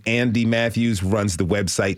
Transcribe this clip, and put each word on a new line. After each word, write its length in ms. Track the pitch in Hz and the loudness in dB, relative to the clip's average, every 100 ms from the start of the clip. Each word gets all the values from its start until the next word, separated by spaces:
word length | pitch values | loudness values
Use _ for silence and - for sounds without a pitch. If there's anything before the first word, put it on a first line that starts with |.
| - | -2
Andy 400 | 117 123 113 113 | 0 2 2 2
Matthews 580 | 117 117 113 117 98 | 2 0 0 0 0
runs 320 | 95 107 101 85 | 0 0 -2 -2
the 100 | 90 | 0
website 520 | 101 92 - 98 | 0 0 0 -2